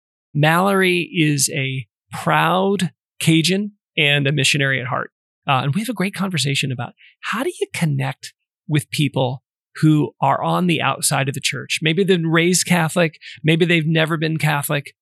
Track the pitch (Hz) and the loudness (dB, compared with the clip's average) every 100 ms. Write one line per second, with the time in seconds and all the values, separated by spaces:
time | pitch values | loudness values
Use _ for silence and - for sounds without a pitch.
0 | _ _ _ 147 151 165 190 196 185 180 | _ _ _ 0 2 4 2 2 2 2
1 | - 180 151 143 135 147 135 135 123 _ | 0 0 2 2 0 -2 -4 -6 -10 _
2 | _ - - 151 160 180 196 196 180 - | _ -8 0 2 2 2 2 0 -2 -4
3 | _ - - 160 160 190 208 - _ - | _ -4 2 4 4 0 -4 -10 _ 0
4 | 147 143 139 147 131 147 139 131 123 - | 2 2 2 2 0 2 0 -2 -2 -6
5 | - _ _ _ - 131 135 139 226 233 | -6 _ _ _ -2 0 0 -2 -2 -4
6 | 190 196 190 170 135 139 135 123 - - | -4 -4 -4 -2 -2 -2 -2 -4 -8 -12
7 | - _ - 208 320 359 403 - 160 139 | -20 _ -8 -6 -4 -4 -6 -2 -2 0
8 | 135 - - - _ _ - 151 - - | -4 -8 -14 -20 _ _ -4 -4 -2 -2
9 | 143 - 127 131 _ _ _ - 156 151 | -2 0 -4 -6 _ _ _ 0 4 4
10 | 147 - 139 139 160 170 180 151 131 135 | 2 -2 0 0 0 0 0 0 -2 -2
11 | 160 143 139 139 - 135 127 - 156 165 | -2 -2 -2 -4 -6 -6 -6 -4 0 0
12 | 185 185 160 165 170 180 - 175 160 - | 2 2 2 2 2 2 0 0 0 0
13 | 165 - - - 151 160 175 170 156 160 | -2 -2 -18 -4 0 2 4 2 2 0
14 | 156 160 160 160 151 147 139 147 143 - | 0 -2 -2 -2 0 -2 -2 -4 -6 -16